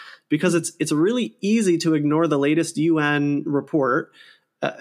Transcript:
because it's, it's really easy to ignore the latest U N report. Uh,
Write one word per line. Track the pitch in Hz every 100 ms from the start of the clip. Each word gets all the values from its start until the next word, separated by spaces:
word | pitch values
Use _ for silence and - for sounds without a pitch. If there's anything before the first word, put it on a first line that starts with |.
| - - _
because | 151 180
it's, | 170 160 -
it's | 151
really | 151 170 247 226 -
easy | 196 226 202 165
to | 165 156
ignore | 147 151 165
the | 147
latest | 139 156 160 -
U | 160 160
N | 147 147 147 143 -
report. | 143 139 160 131 135 - - - - _ _
Uh, | 135 -